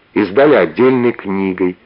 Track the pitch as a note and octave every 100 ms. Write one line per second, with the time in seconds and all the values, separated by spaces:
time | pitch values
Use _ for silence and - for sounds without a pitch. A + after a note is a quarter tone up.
0 | _ - G2 G#2+ D3+ A#2+ E2+ D#2+ B2+ C3
1 | A#2+ A2+ G2+ G2 F#2+ F#2 F#2 F2+